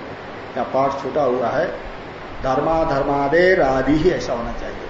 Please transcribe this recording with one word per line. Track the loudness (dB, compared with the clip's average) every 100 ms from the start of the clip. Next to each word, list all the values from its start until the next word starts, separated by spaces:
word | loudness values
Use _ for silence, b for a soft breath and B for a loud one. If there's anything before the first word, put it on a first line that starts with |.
| -10 -14 -14 -14 -8 -6
या |
पाठ | -2 0 0 0
छूटा | -4 0
हुआ | 2 2 0
है, | 0 -2 -4 -10 -12 -12 -14 -12 -4
धर्मा | 0 0 2 2 2
धर्मादेर | 0 0 0 2 4 6 6
आदि | 4 2 4
ही | 4 4
ऐसा | 2 0
होना | -4 -4
चाहिए | -6 -8 -8